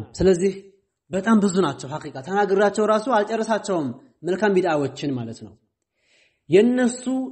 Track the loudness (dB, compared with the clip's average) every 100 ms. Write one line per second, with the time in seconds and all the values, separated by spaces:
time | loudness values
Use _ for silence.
0 | -6 0 2 4 0 -4 -12 _ _ _
1 | -10 -4 2 4 4 2 0 -2 -10 -10
2 | -10 -12 -4 -2 2 2 2 2 2 0
3 | 2 0 0 -2 -2 -2 -2 -4 -4 -8
4 | -16 _ -6 0 2 2 2 0 -2 -4
5 | -6 -6 -8 -12 -18 -20 _ _ _ _
6 | _ _ _ _ 2 4 6 4 0 -2
7 | -6 -6 -6